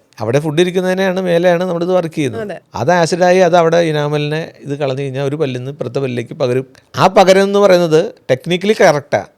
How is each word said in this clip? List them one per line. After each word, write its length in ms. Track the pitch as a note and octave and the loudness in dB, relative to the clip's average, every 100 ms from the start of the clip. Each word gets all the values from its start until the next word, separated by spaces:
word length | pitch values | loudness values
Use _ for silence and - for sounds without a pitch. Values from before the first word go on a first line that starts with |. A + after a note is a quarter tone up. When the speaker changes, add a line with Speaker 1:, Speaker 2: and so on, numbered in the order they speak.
| _ - | _ -10
Speaker 1:
അവിടെ 200 | A2 C3+ | -2 -2
ഫുഡ് 220 | D#3+ D3+ | 0 0
ഇരിക്കുന്നതിനെയാണ് 600 | F3+ F#3 F#3 F#3 F#3+ F#3 | 0 0 -2 -2 -2 -2
മേലെയാണ് 420 | F#3 E3+ F3+ E3+ | -2 2 2 2
നമ്മളിത് 280 | F#3 E3+ F3 | -2 -4 -2
വർക്ക് 240 | F3+ E3 D#3+ | -2 -2 -4
ചെയ്യുന്നത്. 260 | C3+ - | -4 -4
Speaker 2:
അതെ. 180 | G#3 E3+ _ - | -10 -14 _ -6
Speaker 1:
അത് 160 | B2 | 0
ആസിഡായി 460 | F3 E3 F3+ F3+ F#3 | 2 2 2 2 4
അത് 200 | F3 F3 | 4 4
അവിടെ 200 | E3 E3+ | 4 2
ഇനാമലിനെ 720 | E3 D3+ D3 D3 D3 D#3 E3 - | 0 -2 -2 -2 -4 -6 -10 -14
ഇത് 180 | C#3+ C#3+ | -10 -6
കളഞ്ഞു 240 | C#3 C3 | -4 -4
കഴിഞ്ഞാൽ 220 | C#3 C3 | -6 -6
ഒരു 120 | C#3 D3+ | -4 -4
പല്ലിൽ 240 | C#3+ B2+ | -4 -6
നിന്ന് 120 | C3 | -10
ഇപ്പുറത്തെ 280 | D3 B2 C#3 | -10 -8 -6
പല്ലിലേക്ക് 340 | C3+ A#2+ A#2 | -4 -6 -8
പകരും. 320 | - B2+ B2+ C3 _ _ - | -4 -2 -2 -4 _ _ 0
ആ 120 | F3+ | 2
പകരം 360 | G3 F#3 F#3+ | 6 6 4
എന്ന് 160 | G3 G3+ | 2 2
പറയുന്നത് 540 | G3+ F3+ E3+ D#3 G#3 - - | 4 4 4 2 0 -4 -4
technically 440 | C3 E3 F3 G3 A3 | -4 -2 -4 0 2
കറക്റ്റാ. 460 | F#3+ D3 - G#2 F2+ | 4 2 -2 -6 -6